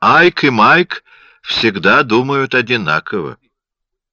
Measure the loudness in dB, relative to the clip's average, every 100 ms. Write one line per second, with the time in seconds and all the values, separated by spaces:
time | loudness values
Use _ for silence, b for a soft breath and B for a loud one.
0 | 2 4 4 2 0 2 4 2 0 -8
1 | _ b b b -8 -4 -2 0 2 2
2 | 2 0 0 -2 -2 -2 -2 -4 -2 -4
3 | -4 -8 -8 -12 _ _ _ _ _ _
4 | _